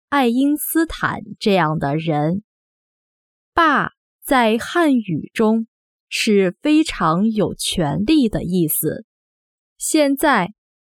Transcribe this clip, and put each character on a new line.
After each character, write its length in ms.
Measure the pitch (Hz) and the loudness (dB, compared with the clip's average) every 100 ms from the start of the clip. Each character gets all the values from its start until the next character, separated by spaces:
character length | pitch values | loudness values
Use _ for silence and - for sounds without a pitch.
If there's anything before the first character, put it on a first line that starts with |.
| - | -4
爱 200 | 285 247 | 0 0
因 260 | 240 285 294 | 2 0 0
斯 300 | - 320 320 | -2 -2 -2
坦 340 | - 139 - - - | -4 -6 -6 -12 -4
这 180 | 214 190 | 0 2
样 220 | 156 156 | 2 -2
的 200 | 143 151 | -2 -2
人。 460 | 165 147 151 190 - _ _ _ _ _ _ _ _ _ _ | -2 -2 0 -4 -8 _ _ _ _ _ _ _ _ _ _
霸 380 | - 320 254 165 _ _ _ | 0 2 0 -2 _ _ _
在 340 | - 269 226 226 | 0 2 2 0
汉 380 | - 349 320 254 | -2 0 2 2
语 340 | 208 151 - | 0 -6 -6
中 340 | - 220 226 226 _ _ _ - | -2 0 0 -2 _ _ _ -12
是 480 | - - 202 185 - | -4 2 2 2 -2
非 200 | 294 302 | 2 2
常 480 | 311 - 165 170 220 | 2 -2 0 2 0
有 240 | 214 175 | 0 -2
权 500 | - - - 147 151 214 | -2 -6 -2 -2 -2 2
力 240 | 320 233 | 2 2
的 160 | 160 165 | 0 -2
意 240 | 185 156 | 0 0
思。 360 | - 156 - - _ _ _ _ _ _ - | 0 -4 -6 -12 _ _ _ _ _ _ -12
现 380 | - 320 285 277 | -2 2 2 2
在 380 | 311 233 175 - _ _ | 2 2 -2 -8 _ _